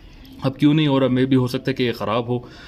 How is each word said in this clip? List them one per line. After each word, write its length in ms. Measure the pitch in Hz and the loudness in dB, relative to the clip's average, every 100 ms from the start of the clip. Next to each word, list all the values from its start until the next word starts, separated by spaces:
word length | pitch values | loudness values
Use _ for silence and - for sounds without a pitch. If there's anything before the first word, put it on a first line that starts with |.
| - - - - | -20 -20 -20 -6
अब 120 | 135 - | -6 0
क्यों 160 | 147 | 2
नहीं 120 | 156 151 | 4 2
हो 100 | 135 | 2
रहा, 100 | 131 | 2
maybe 260 | 127 131 131 | 2 2 2
हो 120 | 123 | 2
सकता 220 | 131 135 | -2 -4
है 40 | |
कि 100 | 127 | -2
ये 80 | 123 | -2
ख़राब 340 | 113 101 113 117 | -2 -2 -2 -2
हो, 200 | 123 - - | -6 -8 -20